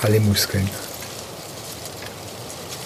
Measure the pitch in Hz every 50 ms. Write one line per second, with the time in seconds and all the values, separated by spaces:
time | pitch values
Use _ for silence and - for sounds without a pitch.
0 | - 107 107 110 107 104 101 - - - - 101 95 98 95 - - - - -
1 | - - - - - - - - - - - - - - - - - - - -
2 | - - - - - - - - - - - - - - - - -